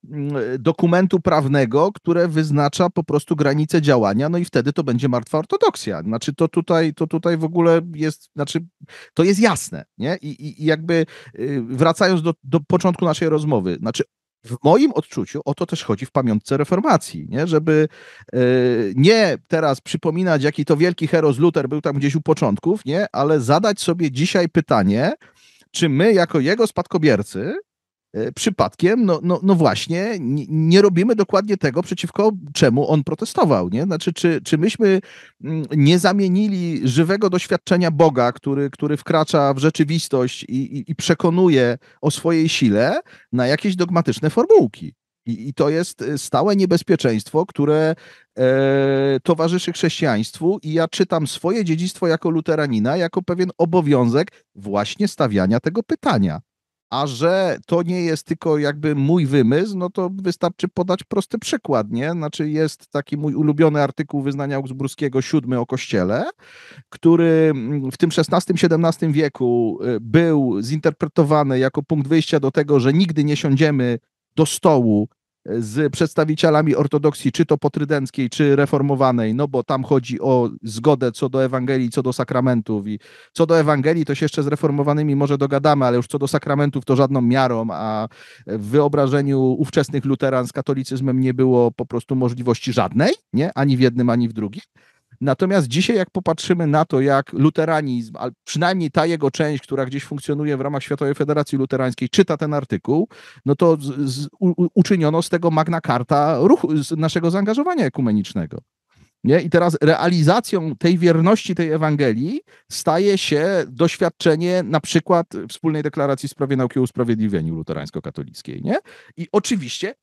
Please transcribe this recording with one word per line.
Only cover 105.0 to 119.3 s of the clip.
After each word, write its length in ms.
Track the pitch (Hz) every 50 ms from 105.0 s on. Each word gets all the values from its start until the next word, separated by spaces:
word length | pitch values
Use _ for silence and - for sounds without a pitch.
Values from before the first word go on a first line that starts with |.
| 156 151 156 165
z 60 | 170 -
tego 220 | - 170 170 170
Magna 300 | 160 156 160 165 165 165
Carta 580 | - - 123 123 123 _ 156 143 147 151 160 123
ruchu, 380 | 147 202 285 - - - 156
z 140 | 151 139 -
naszego 400 | 165 156 156 160 - 175 165 170
zaangażowania 540 | 170 196 196 208 220 254 294 359 359 311 202
ekumenicznego. 720 | 135 - - 131 113 107 104 95 - - 101 82 73 - - _ _ _ _ _ _ _ _ _ _ _ _ -
Nie? 160 | 120 135 -
I 100 | - 165
teraz 260 | - 170 175 175 160 -
realizacją 960 | - 151 - - - 175 180 170 156 147 185 240 - - - 185 160 160 131
tej 220 | - - 170 185 170
wierności 560 | 175 175 165 165 165 185 220 220 - - 180
tej 180 | 175 170 160
Ewangelii 680 | 156 156 156 156 151 143 143 123 107 113 135 170 247 320 - _ _ _ _ _
staje 460 | - - - 175 160 170 196 202 196 190
się 460 | - - 151 147 156 190 196 180 131 -
doświadczenie 920 | 127 117 165 165 - - 190 165 - _ - 170 156 156 170 180 180 185
na 180 | 170 - 156 156
przykład 460 | - - - 170 - - 185 170 170 _ - 98 90 117
wspólnej 340 | - - - 160 156 151
deklaracji 460 | 147 151 - 160 143 139 139 131 - 139
w 40 |
sprawie 240 | - _ 139 131 139
nauki 220 | 131 127 120 - 135
o 40 |
usprawiedliwieniu 720 | 127 120 _ - 123 117 117 110 107 107 98 87 80 80 82
luterańsko-katolickiej. 1080 | 80 78 - 82 78 71 73 _ 78 - - 71 76 69 - - - - - 64 -
Nie? 160 | 143 - 220 339 _ - - - - _ _
I 120 | - 170 -